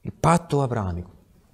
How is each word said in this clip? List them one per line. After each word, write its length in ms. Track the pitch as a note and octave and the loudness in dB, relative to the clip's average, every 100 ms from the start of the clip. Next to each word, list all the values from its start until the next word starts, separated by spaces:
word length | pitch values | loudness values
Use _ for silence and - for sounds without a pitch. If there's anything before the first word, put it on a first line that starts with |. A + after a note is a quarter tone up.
Il 120 | - | -14
patto 480 | - D#3+ E3+ - C#3+ | -2 2 2 2 -2
abramico 500 | C3 A2+ F#2+ F2 F2 - _ _ _ | 0 -2 -4 -6 -10 -16 _ _ _